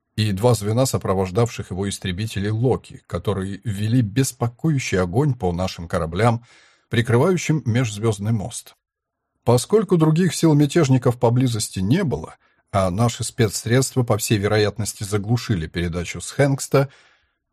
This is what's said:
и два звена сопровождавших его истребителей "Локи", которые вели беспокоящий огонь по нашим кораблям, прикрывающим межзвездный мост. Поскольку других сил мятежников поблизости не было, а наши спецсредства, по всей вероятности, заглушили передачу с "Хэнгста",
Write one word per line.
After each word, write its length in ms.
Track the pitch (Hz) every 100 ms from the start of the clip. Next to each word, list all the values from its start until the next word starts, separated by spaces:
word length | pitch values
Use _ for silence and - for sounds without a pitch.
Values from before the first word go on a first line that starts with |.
| _ -
и 160 | 107
два 240 | 95 120 110
звена 320 | 101 113 131
сопровождавших 800 | 98 95 95 92 92 117 - 95
его 180 | 90 101
истребителей 600 | - 95 90 110 98 101
"Локи", 540 | 110 127 98 - - -
которые 540 | - - 98 95 101
вели 380 | 117 98 107 127
беспокоящий 1000 | 107 110 135 - 117 - 160 139 - 95
огонь 360 | 90 101 151 120
по 180 | 90
нашим 340 | 87 92 - 85
кораблям, 560 | 90 82 87 117 117 - _ _ _ _
прикрывающим 720 | 117 117 120 165 185 - 151 120
межзвездный 680 | 117 123 104 113 101 104
мост. 420 | 113 95 - - _ _ _ _ _ _ _ -
Поскольку 500 | 123 - 214 214 175
других 380 | 156 156 185
сил 220 | - 165 147
мятежников 640 | 147 170 139 135 127 -
поблизости 600 | 120 123 127 110 - -
не 240 | 95 165
было, 320 | 165 76 - - _ _ _
а 180 | 98 92
наши 340 | 90 117 -
спецсредства, 800 | 117 - 110 - 107 123 135 131
по 160 | 120 117
всей 220 | - 107
вероятности, 640 | 104 107 104 - 101 -
заглушили 640 | 98 104 101 120 - 95 80
передачу 520 | 90 85 85 82 87
с 120 | -
"Хэнгста", 580 | - 139 139 - 139 139 - _ _ _ _ _